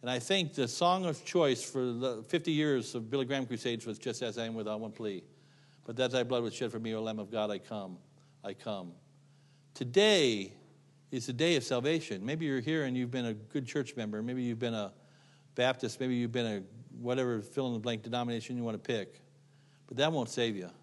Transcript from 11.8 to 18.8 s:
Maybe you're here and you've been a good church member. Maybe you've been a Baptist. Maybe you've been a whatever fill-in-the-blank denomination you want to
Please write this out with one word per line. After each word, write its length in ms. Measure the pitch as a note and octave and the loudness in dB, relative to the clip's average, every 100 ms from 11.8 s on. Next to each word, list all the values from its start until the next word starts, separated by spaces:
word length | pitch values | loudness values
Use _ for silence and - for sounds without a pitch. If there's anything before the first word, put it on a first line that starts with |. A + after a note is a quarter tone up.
| C3 D#3+ D#3 G2 G#2+ | 2 0 0 -4 -2
Maybe 200 | D#3 D#3+ | -2 0
you're 160 | C3+ | 0
here 240 | B2 D#3+ C#3 | 0 0 0
and 120 | B2 | 0
you've 140 | B2 | 0
been 140 | B2+ A#2+ | -2 -2
a 80 | |
good 340 | G#2+ G#2+ D3+ B2 | -4 -4 -4 -2
church 280 | D3 C3+ - | -2 -2 -4
member. 280 | A2 G#2+ | -4 -2
Maybe 200 | A#2 B2+ | -2 -2
you've 160 | B2 A2+ | -2 -2
been 140 | A#2+ | -2
a 180 | A2+ G2+ - - - - _ _ | -2 -4 -8 -20 -20 -20 _ _
Baptist. 460 | - B2+ B2+ A#2 - | 2 2 2 -2 -2
Maybe 160 | C3 B2 | 0 0
you've 160 | A#2 | 0
been 140 | A#2+ A#2 | 0 0
a 180 | G#2 F#2+ A2+ A#2+ A#2+ | -2 -6 -16 -16 -8
whatever 440 | A#2+ B2+ B2+ A#2 | -2 2 2 0
fill-in-the-blank 600 | G2+ - C3 A#2 A2+ A2+ | -2 -2 -2 -2 -2 -4
denomination 560 | G#2+ B2 A#2+ A#2 G#2+ B2 | -2 -2 0 -2 -4 -4
you 60 | |
want 120 | A#2 | -2
to 120 | A2 | -4